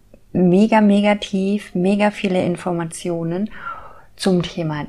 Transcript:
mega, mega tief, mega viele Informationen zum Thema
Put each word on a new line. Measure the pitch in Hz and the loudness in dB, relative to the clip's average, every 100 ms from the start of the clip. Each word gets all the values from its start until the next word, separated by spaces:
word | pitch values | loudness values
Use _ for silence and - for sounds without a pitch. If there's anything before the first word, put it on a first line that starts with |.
| _ - _ | _ -20 _
mega, | 180 180 180 220 220 | 2 4 6 4 4
mega | 208 202 208 208 | 4 4 2 0
tief, | - 190 190 208 - | -2 -2 -2 -2 -4
mega | 180 180 202 208 | -2 0 2 0
viele | 208 196 185 | 0 -2 0
Informationen | 156 170 185 170 170 - 180 170 165 175 214 - - - - - - | 0 -2 -4 -4 -6 -8 -6 -4 -4 -4 -6 -8 -12 -12 -16 -20 -20
zum | - 196 180 | -4 0 2
Thema | 165 - 160 151 | 0 -4 -4 -4